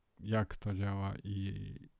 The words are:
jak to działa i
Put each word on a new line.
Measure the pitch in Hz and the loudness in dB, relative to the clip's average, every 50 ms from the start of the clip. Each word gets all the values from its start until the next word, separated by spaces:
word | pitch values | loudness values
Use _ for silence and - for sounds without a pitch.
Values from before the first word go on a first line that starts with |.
| _ _ _ - | _ _ _ -8
jak | - 107 110 110 104 - - | 0 4 4 4 4 4 0
to | - - 107 98 | -2 -2 0 2
działa | 95 98 98 98 98 95 95 - - - | 2 2 2 2 2 0 0 -2 -4 -4
i | 101 101 98 98 98 101 101 101 101 95 - - - _ | -2 -2 0 0 -2 -2 -4 -6 -8 -8 -10 -14 -18 _